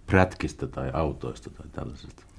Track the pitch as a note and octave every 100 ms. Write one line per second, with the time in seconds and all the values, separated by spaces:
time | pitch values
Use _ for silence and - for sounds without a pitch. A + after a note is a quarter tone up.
0 | - F#2+ F#2 - - - C2+ - C2 C#2
1 | D#2 B1+ C2 - - - - - - -
2 | - - -